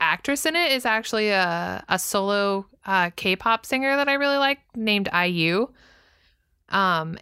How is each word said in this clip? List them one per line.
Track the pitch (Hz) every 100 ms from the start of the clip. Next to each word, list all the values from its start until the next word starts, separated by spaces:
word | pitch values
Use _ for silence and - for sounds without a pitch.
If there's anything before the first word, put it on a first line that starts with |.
actress | 165 165 - 277
in | 320 330
it | 339
is | 269
actually | 247 220 220 220 214
a, | 196 180 170 175 185 -
a | 185
solo, | - 208 196 202 202 196 196 _
uh, | - 190 175
K-pop | - 190 190 226 226
singer | - 262 269
that | 277 285
I |
really | 277 285 277
like | 277 277 _
named | - 220 208 196
I | 175 180
U. | 175 165 180 262 - - - _ _ _ _ _ _ -
Um, | 185 190 170 160 165